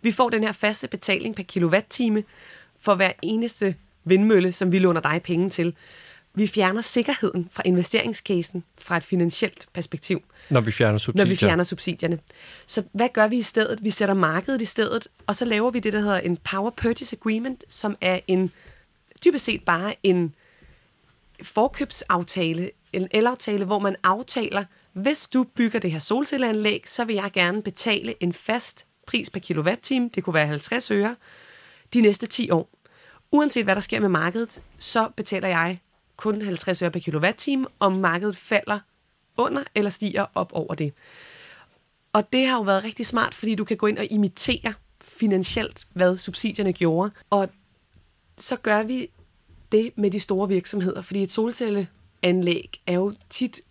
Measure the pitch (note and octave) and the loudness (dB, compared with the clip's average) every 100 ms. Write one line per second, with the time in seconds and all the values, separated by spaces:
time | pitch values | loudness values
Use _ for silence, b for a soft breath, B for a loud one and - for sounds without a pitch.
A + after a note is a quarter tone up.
0 | A#3 G#3+ A#3+ A3+ G#3+ G#3 G#3 G#3+ B3 G3 | -2 2 2 2 -2 0 -2 -2 -8 -6
1 | - F#3+ A3+ G#3 F3+ F#3+ F3 F#3 - - | -2 -2 -2 -8 -6 0 2 2 0 -2
2 | A#3 G#3+ G#3 B B B B _ - F#3+ | 2 2 -2 B B B B _ 2 4
3 | F#3+ - E3+ A3 A#3 - G3 - _ _ | 2 0 -4 -2 -2 -2 -2 -2 _ _
4 | D#3+ F#3+ G#3+ G#3 F#3 F3+ F#3 F#3 F3+ E3+ | 4 6 8 6 4 2 2 4 4 4
5 | D3 D#3+ - E3+ F#3+ - E3+ D#3+ B B | 2 -2 -2 0 0 0 -2 -4 B B
6 | B B B F#3+ G#3 G#3+ F#3 G#3 A3+ B3 | B B B -2 0 2 0 0 0 0
7 | A3+ C#4 G#3+ F#3 F3 - F#3 F3+ F3 - | 0 0 -2 -2 -6 -2 2 2 2 0
8 | A3+ G#3+ - F3+ E3 F3+ - _ - E3+ | -2 -4 -2 -2 -2 -8 -12 _ -4 -4
9 | - F#3 E3+ - G3 - - - E3 D#3+ | 0 0 0 0 -4 -6 -14 -10 -8 -8
10 | - F#3 _ b b C3+ A2 - A2+ G#2 | -4 -4 _ b b 2 2 2 2 2
11 | - F3+ F#3 F#3+ G3+ E3+ F3+ F3+ - E3 | 0 2 4 6 4 4 0 -2 -6 -2
12 | E3 E3 _ B B B B - G3 G3 | -2 -4 _ B B B B -6 -4 0
13 | A#3+ A#3 G#3+ A#3+ G#3+ A3+ G#3+ A3 G#3+ - | 0 4 2 2 0 0 0 0 -2 0
14 | G3+ G3 D#3+ E3 G3+ C4+ A3 - - A#3 | 2 4 2 0 -2 -2 -2 -2 -2 -2
15 | - _ - G#3 A#3+ G#3+ A#3+ A#3+ G#3+ G#3 | -6 _ -4 -2 0 0 0 0 -2 0
16 | G#3 F#3+ F3 E3+ - F#3+ G#3 - A#3 A#3 | 0 0 0 -4 -4 -4 -4 -2 -2 -2
17 | - G#3+ A3 A3 B3+ B3+ - - G#3+ G3+ | -6 -6 -4 -2 -4 -10 -12 -6 -6 -2
18 | F#3 F#3 - F#3 F#3 b b b b _ | -2 -2 0 2 0 b b b b _
19 | _ - F4 C#4+ - G#3+ - E3+ G3 - | _ 2 2 4 -2 -2 0 0 -2 0
20 | G3+ F3+ E3+ b b b b b b _ | 2 4 2 b b b b b b _
21 | _ _ _ _ - - A#3 - C#4 - | _ _ _ _ -6 0 0 0 -6 -4
22 | - F3+ E3+ - E3 E3 F#3 _ _ F#3 | -2 -2 -2 -2 -2 -2 -6 _ _ -6
23 | F#3 G#3+ A#3 B3+ - G3+ F#3+ G#3 G3+ F#3+ | 0 2 2 0 -2 -2 0 0 0 0
24 | F#3 G3+ C4 B3+ A3 G3+ F#3+ b b F#3 | 0 0 -2 -4 -2 -4 -6 b b -2
25 | G#3+ D4+ - B3+ B3+ - A#3 A3+ F#3 D#3 | 0 0 0 0 0 0 0 0 -2 -2
26 | - A#3 D4 C#4 B3 G#3+ G#3 G3+ - - | 0 0 0 0 0 0 0 -2 -6 -6
27 | A#3 G#3 G3+ G3 F3 G#3 G#3 - A#3 G3+ | -2 -2 -2 0 0 0 -4 -4 -2 -2
28 | G#3+ A3+ F3 F3 - A#3 - - - _ | -2 -4 -4 -2 -4 -4 -4 -12 -20 _
29 | - A#3+ - F#3+ - D#3 D#3 A3+ - C4 | -6 -6 -4 -10 -6 -2 0 -2 -2 -2
30 | A#3+ - - D#3+ D3+ D3 - A#3+ - G3+ | -2 -4 0 0 0 -2 -4 -4 0 0
31 | G#3 A#3+ b b b b b b b A#3+ | 0 -4 b b b b b b b 4
32 | G#3+ G3+ A3 - A#3 E3 - _ b b | 4 4 -2 -2 2 0 0 _ b b
33 | b b _ D4 D4 B3 G3+ G3 - A3+ | b b _ 4 4 2 0 0 0 0
34 | G3+ E3+ E3 G3+ A#3 - - - - A#3 | 2 2 0 -2 -6 -10 -20 -6 -2 0
35 | A3 - - F#3+ F#3+ E3+ E3+ F#3 _ _ | 0 -4 -4 -2 0 0 0 -4 _ _
36 | _ - G#3+ G#3 G#3 F3 - F3+ F3 E3+ | _ -6 -4 -2 -4 -4 -2 0 -2 -4
37 | - D3+ F3 A3+ - C4+ C4 _ G3+ F#3+ | -4 0 0 0 -2 -2 -2 _ 2 2
38 | F#3 E3+ G#3 F#3 - G#3+ - G#3 _ _ | 0 0 -4 -6 -2 -2 0 -6 _ _
39 | _ _ _ - A#3+ C#4 C#4 G#3+ G#3 F#3 | _ _ _ -2 0 -2 -4 -2 -2 -2
40 | G#3 G3 G3 - F3+ - D#3 D#3 D3 - | -4 -2 -2 -2 -4 -4 -6 -4 -6 -6
41 | B B B B B B B _ _ _ | B B B B B B B _ _ _
42 | _ G#3+ G#3+ B3+ C4 B3+ G3+ G3 G#3+ G#3+ | _ 0 2 0 2 0 0 0 -2 -8
43 | A#3 A#3+ - - G#3+ G#3 G#3+ G#3+ G#3 G#3+ | -4 -2 -2 -2 -4 -2 -4 0 0 -2
44 | G#3 G#3 G3+ - - - A3+ G#3 _ _ | -2 0 0 0 -2 -2 -4 -8 _ _
45 | - - A3 F#3+ F#3 - - - - F3+ | -20 -2 0 2 0 -2 -4 -10 -14 2
46 | F3+ F#3 - - A3 G3 G3 F3+ E3+ D#3+ | 2 2 -4 -4 -4 0 -2 2 2 2
47 | G#3 b _ G3+ F#3+ _ _ _ _ _ | -2 b _ 0 0 _ _ _ _ _
48 | _ _ _ - - B3 A3+ G#3 A3 B3+ | _ _ _ -8 -6 -4 2 2 2 -4
49 | - _ _ _ _ - - G#3+ A#3 - | -6 _ _ _ _ -20 2 2 2 0
50 | G3+ G3 - F#3+ G3+ F#3+ F3+ G#3 F#3 F#3 | 0 0 -2 0 2 0 0 -2 -2 -4
51 | F#3+ G3 F#3+ - A3 A#3 A#3 G3+ F3+ _ | -6 -4 -2 0 -2 -2 -2 -2 -4 _
52 | - _ F3+ F3+ F3 E3+ - - - F3+ | -20 _ 2 2 2 -2 -6 -12 -4 -2
53 | G3 G3+ _ - B3+ - _ | -2 -6 _ -4 -4 -6 _